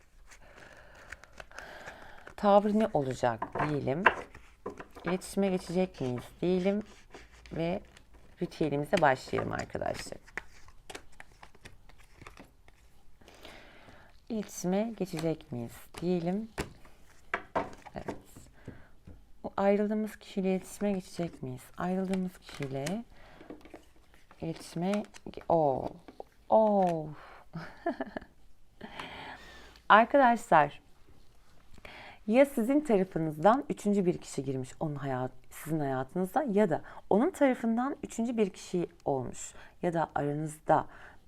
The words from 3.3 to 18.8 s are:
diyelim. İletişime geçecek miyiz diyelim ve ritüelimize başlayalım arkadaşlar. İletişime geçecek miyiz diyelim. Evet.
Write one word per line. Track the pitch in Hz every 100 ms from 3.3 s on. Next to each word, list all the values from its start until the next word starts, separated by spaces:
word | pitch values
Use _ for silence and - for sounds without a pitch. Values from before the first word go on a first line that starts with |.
| 113 - -
diyelim. | 147 147 123 147 208 - - - - - - - - - -
İletişime | 185 - 202 196
geçecek | 185 - 175 185 -
miyiz | 127 123 - -
diyelim | 175 185 190 202 - - - - - - -
ve | - 165 196 - - - - - -
ritüelimize | 175 - 156 143 147 170
başlayalım | 151 127 - 113 110
arkadaşlar. | - - - 50 - - - - - - - - - - - - - - - - - - - - - - - - - - - - - - - - - - - - - - - - - - - -
İletişime | 220 196 - 180 196 226 214
geçecek | 185 156 160 156 -
miyiz | 123 120 - - -
diyelim. | 170 180 170 196 220 - - - - - - - - - - - - - - -
Evet. | - - - - - - - -